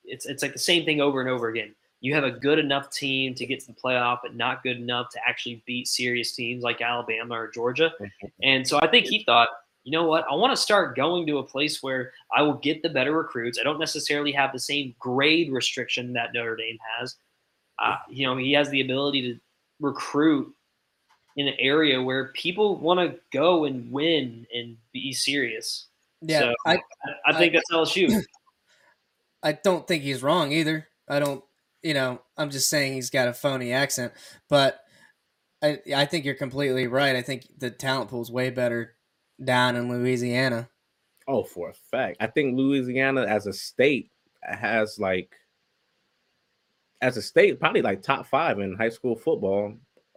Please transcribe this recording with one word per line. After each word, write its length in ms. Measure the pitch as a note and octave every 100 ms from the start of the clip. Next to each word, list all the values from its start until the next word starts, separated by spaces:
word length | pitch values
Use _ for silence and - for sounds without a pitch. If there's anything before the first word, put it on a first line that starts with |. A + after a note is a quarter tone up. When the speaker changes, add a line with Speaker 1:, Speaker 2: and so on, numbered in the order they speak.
| -
Speaker 1:
It's, 200 | B2+ C3+
it's 160 | C#3
like 100 | C#3
the 60 | -
same 260 | - F3 D#3+
thing 160 | D3+
over 180 | C#3+ C3+
and 100 | B2+
over 180 | B2+ A#2
again. 240 | A2+ G#2+ _ _ _
You 140 | B2+
have 100 | D3+ C3+
a 60 |
good 280 | B2 C#3 D#3
enough 320 | C#3+ C#3 C#3
team 420 | - C#3 C3+ C3 B2+
to 100 | A#2+
get 140 | C3
to 60 | -
the 60 |
playoff, 460 | A2 B2+ B2+ B2 B2
but 140 | - A#2
not 260 | A#2+ B2+
good 160 | B2+ A#2+
enough 320 | A#2+ B2 B2
to 60 | A#2+ A#2+
actually 360 | B2 A#2+ A#2 -
beat 220 | B2 B2
serious 480 | - B2 A#2+ A2+ -
teams 280 | A#2 B2
like 160 | A#2+ A#2
Alabama 520 | A#2+ A#2+ A2 A2 A#2 A#2
or 140 | A2
Georgia. 420 | A#2+ A#2+ B2+ D#3+ -
Speaker 2:
Mm-hmm. 280 | G#2 - G2+ -
Speaker 1:
And 240 | C3+ C3+ B2+
so 100 | D3
I 60 | D#3+
think 200 | A#3+ B2+
he 160 | A#2
thought, 260 | G#2+ A#2 A#2 - _ _
"You 80 | B2+
know 120 | D#3+ E3+
what? 200 | D#3+ D3
I 60 | D3
wanna 200 | B3 A#3+
start 380 | - G#3 D#3 B2
going 300 | D3 F3 D#3+
to 120 | C#3+
a 40 |
place 380 | B2+ C3+ D3 -
where 320 | C3+ C3 B2 - - A#2+
I 60 |
will 100 | D3+
get 300 | B2+ C#3+ D#3+
the 60 | E3
better 240 | C#3+ C3+
recruits. 440 | D#3+ D#3+ B2 A#2 A#2
I 40 |
don't 160 | B2 D3+
necessarily 520 | D#3 D3+ C3+ D3 D3
have 180 | C#3 C3+
the 60 | B2
same 340 | - C#3+ C3 -
grade 520 | B2+ B2+ D3 D#3+ D#3
restriction 640 | C3 - - A#2+ - B2
that 200 | B2 A#2
Notre 220 | A#2+ A#2 A2
Dame 220 | A2+ A2+ A2+ A#2
has." 160 | B2 - _ _ _ _ _ -
Uh, 160 | A2+ G2 -
you 160 | B2+ C3
know, 100 | C3
he 140 | C3
has 160 | C#3+ C#3+
the 100 | C#3
ability 400 | C3 C3 C#3+ C#3
to 180 | B2 A#2+ _ _ _ -
recruit 720 | C#3+ - - C#3+ D#3 C#3+ - - _ _ _ _ _ _ _ C#3+
in 120 | C#3
an 60 | -
area 420 | C3 D3+ D#3 C3
where 280 | B2+ C3 B2+
people 440 | - E3 F#3 G#3+ F3
wanna 380 | D#3 F3+ E3+ - -
go 340 | C3+ D#3+ F3+ D3
and 260 | C3 A#2
win 560 | C3 D#3+ D#3 B2+ A#2 A#2
and 240 | A#2+ A#2+ A#2 _
be 200 | - C3+
serious. 720 | B2+ - C#3 A#2+ A2 - - - _ _ _
Speaker 3:
Yeah, 180 | D#3+ D3+
Speaker 1:
So, 140 | B2 A#2 D#3+
Speaker 3:
I, 100 | F3+
Speaker 1:
I, 40 | - - - - D3+
I 60 | D3+
think 160 | E3+
Speaker 3:
I, 40 | D#3+
Speaker 1:
that's 140 | -
L 100 | E3
S 120 | D#3 F#3+
U. 280 | E3 G#3+
Speaker 3:
<clears throat> 1200 | - _ _ _ _ _ _ _ _ _ _ _
I 80 | D#3
don't 360 | D3+ G3 E3+ -
think 140 | E3
he's 220 | C#3 C3
wrong 280 | C3+ F3 C#3+
either. 360 | D#3 D#3 D#3 - _ -
I 120 | C#3+
don't, 240 | C#3+ C3 - _ _ _
you 100 | E3
know, 260 | C#3 C3 B2 _ -
I'm 140 | D3
just 180 | C#3 -
saying 240 | D3+ C3+
he's 180 | C3 B2
got 160 | C#3 B2
a 60 |
phony 380 | A#2+ C#3+ C3 B2
accent, 420 | B2+ C#3 - A#2+ - - - -
but 300 | C#3+ C3+ - _ _ _ _ _ _ _ -
I, 160 | D3+ C#3+ - C#3
I 100 | D3
think 200 | E3+ C#3
you're 80 |
completely 540 | C3 C3+ C3 C#3+ B2+ B2
right. 280 | C3 C#3 B2+
I 60 |
think 240 | B2 B2+ - -
the 100 | B2
talent 400 | - C3+ C3 G#2
pool's 220 | B2 A#2
way 180 | A#2+ B2+
better 460 | B2 B2 A#2 A2+ _ _ _ _ -
down 340 | C3 B2 B2 A#2+
in 120 | B2
Louisiana. 800 | B2 B2 B2+ B2 B2 C3 A#2 B2 _ _ _ _ _ -
Speaker 2:
Oh, 160 | B2+
for 260 | - F2+ E2
a 40 | -
fact. 420 | _ B2 A2 -
I 60 | A2
think 320 | - C#3 B2+
Louisiana 680 | C3+ C#3 B2+ B2+ C3+ C3+ G#2+
as 180 | G#2+ G#2
a 80 |
state 560 | F#2 - - C3+ B2+ - _ _ _
has, 560 | - G2+ G#2+ A2+ G#2+ -
like, 380 | G2 F#2 F2+ _ _ _ _ _ _ _ _ _ _ _ _ _ _ _ _ -
as 140 | B2+ B2
a 60 |
state, 380 | - E3 G3+ -
probably, 240 | D#3 G#3+
like, 180 | A#2 F#2+
top 240 | - C#3 -
five 340 | C3+ E3 G2+
in 160 | G2 F#2+
high 140 | A2+
school 260 | A2+ B2+ A2+
football 600 | - D3 G2 G2 G#2 A#2 _ _ _